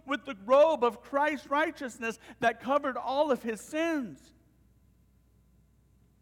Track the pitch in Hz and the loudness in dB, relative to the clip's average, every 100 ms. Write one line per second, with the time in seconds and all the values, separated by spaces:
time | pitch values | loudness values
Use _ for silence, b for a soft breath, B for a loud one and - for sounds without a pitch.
0 | 254 285 - 202 196 269 320 302 240 233 | -6 -6 -6 -10 4 6 6 4 0 -2
1 | - 277 302 285 - 277 330 - 269 - | -4 -2 0 -2 -2 -2 -2 -4 -12 -8
2 | 226 220 B 247 233 233 240 285 285 240 | -8 -8 B -2 -2 0 0 0 0 -4
3 | - 269 302 277 233 214 - 302 330 311 | -2 0 2 0 -2 -8 -6 -4 -2 -2
4 | 226 135 - _ _ _ _ _ _ _ | -4 -12 -20 _ _ _ _ _ _ _
5 | _ _ _ _ _ _ _ _ _ _ | _ _ _ _ _ _ _ _ _ _
6 | _ _ | _ _